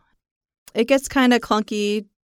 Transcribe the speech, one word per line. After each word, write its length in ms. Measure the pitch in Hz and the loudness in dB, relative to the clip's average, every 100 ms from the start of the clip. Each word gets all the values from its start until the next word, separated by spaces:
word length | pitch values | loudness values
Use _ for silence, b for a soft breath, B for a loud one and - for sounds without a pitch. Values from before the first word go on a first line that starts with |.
| _ _ _ _ _ _ _ | _ _ _ _ _ _ _
It 100 | - 233 | -4 0
gets 220 | 269 - | 0 0
kinda 320 | 277 254 240 | 0 2 2
clunky 640 | - 214 214 208 208 208 208 _ _ | 2 -2 -2 -4 -2 -4 -6 _ _